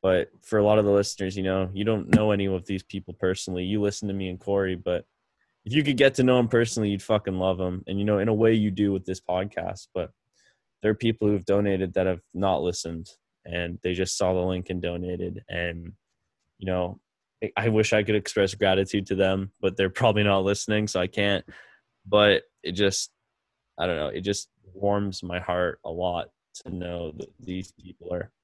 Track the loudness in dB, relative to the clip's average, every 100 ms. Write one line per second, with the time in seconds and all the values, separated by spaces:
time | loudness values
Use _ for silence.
0 | 4 2 0 _ -2 2 4 6 6 4
1 | 2 -2 -6 -2 -2 0 -2 -2 -2 -2
2 | 2 2 4 2 0 -2 -4 -8 -6 -12
3 | -12 -4 -2 -2 -4 -6 -2 0 0 -2
4 | -6 -4 -6 -8 -2 0 0 -2 -2 -4
5 | -4 _ _ _ _ _ -2 0 0 4
6 | 4 6 4 4 4 2 2 0 -2 -2
7 | 0 0 0 -2 0 0 -2 -6 -6 -4
8 | 0 0 2 2 4 4 0 0 0 0
9 | -4 -8 -4 -4 -2 -6 -8 -10 -10 -8
10 | -8 _ _ _ _ _ _ _ -2 0
11 | 0 0 0 0 2 2 2 0 0 0
12 | 0 -2 _ -2 0 2 0 -4 -8 -10
13 | -12 -20 _ _ -10 -6 -6 -6 -4 -2
14 | -2 0 0 0 0 -2 -4 -6 -4 -6
15 | -6 -6 -6 -10 -10 -6 -6 -6 -14 -18
16 | _ _ _ _ _ _ -4 -2 -2 -6
17 | _ _ _ _ -6 -2 0 2 4 2
18 | 2 -2 0 0 0 2 2 4 2 0
19 | -2 0 2 2 -4 _ -4 0 -2 2
20 | 2 4 4 4 2 -2 0 0 0 -2
21 | -2 0 0 0 -4 -20 -20 _ _ _
22 | 2 6 8 6 2 _ -8 0 2 2
23 | -6 _ _ _ _ _ _ -6 -2 -2
24 | -4 -4 -4 -4 -6 _ -20 -4 0 0
25 | -2 -6 -8 -8 -2 0 0 -4 -10 -4
26 | -4 -4 -8 _ _ -20 -12 -10 -8 -8
27 | -8 -10 -16 _ -10 -10 -10 _ -20 -18
28 | -8 -8 -8 _